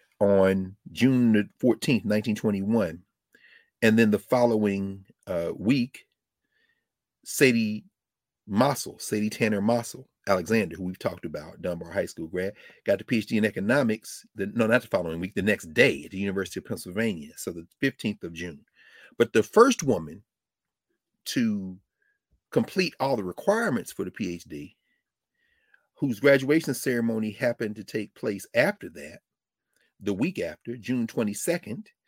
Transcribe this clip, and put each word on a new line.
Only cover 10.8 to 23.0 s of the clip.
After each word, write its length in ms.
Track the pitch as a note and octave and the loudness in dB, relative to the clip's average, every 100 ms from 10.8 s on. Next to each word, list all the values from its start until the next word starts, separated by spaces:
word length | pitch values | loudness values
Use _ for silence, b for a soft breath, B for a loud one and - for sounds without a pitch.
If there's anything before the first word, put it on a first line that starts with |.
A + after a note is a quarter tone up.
| F#2 | -8
we've 120 | F2+ | -6
talked 280 | G#2 F2 E2+ | -6 -6 -10
about, 360 | D#2 D#2+ F2 | -10 -12 -8
Dunbar 300 | F2+ E2+ E2+ | -6 -6 -6
High 160 | F#2+ - | -6 -6
School 200 | - E2 | -6 -8
grad, 260 | F2+ F#2+ - B B | -4 -6 -8 B B
got 140 | - G2 | -2 -2
the 60 | |
P 160 | - A#2 | 0 -2
H 80 | - | 0
D 100 | A2 | 0
in 80 | G#2+ | 0
economics, 800 | F#2+ G2+ C#3 A#2+ A2 - - - | 0 0 2 2 -2 -6 -18 -14
the, 140 | G2+ G2 | -8 -4
no, 180 | A2+ A2 | 0 2
not 160 | A#2+ | 2
the 60 | - | 2
following 320 | F2+ E2+ E2 | -2 -2 -4
week, 160 | F#2 G2+ | -6 -2
the 80 | |
next 280 | G2+ G2+ E2 | 0 0 -2
day 300 | D#2 C3+ C#2+ | 2 2 0
at 60 | - | -6
the 80 | F#2+ | -6
University 420 | G2+ F#2+ F#2 - | -4 -4 -6 -8
of 60 | - | -8
Pennsylvania, 640 | G#2 F#2+ F#2 A2+ E2+ D2 - | -10 -8 -4 -2 -4 -10 -12
so 160 | F#2+ | -10
the 160 | E2+ E2 - | -10 -14 -4
fifteenth 440 | C3+ - A2 G2+ | -4 -2 -6 -6
of 100 | F2 | -10
June. 320 | E2 F2 D2 _ b b b b b | -10 -12 -12 _ b b b b b
But 140 | - | 2
the 100 | - | 2
first 400 | - A3 B3 - | 4 6 6 4
woman 400 | C#3 F#2 D2+ G2+ _ _ _ _ _ _ _ _ _ _ | 0 0 -2 -14 _ _ _ _ _ _ _ _ _ _
to 540 | - C3+ A2+ G2+ F#2 F#2 _ _ _ _ _ _ _ | -6 0 0 0 -6 -12 _ _ _ _ _ _ _
complete 460 | - A2 G3 E3+ | -2 0 -4 -6
all 160 | - | -2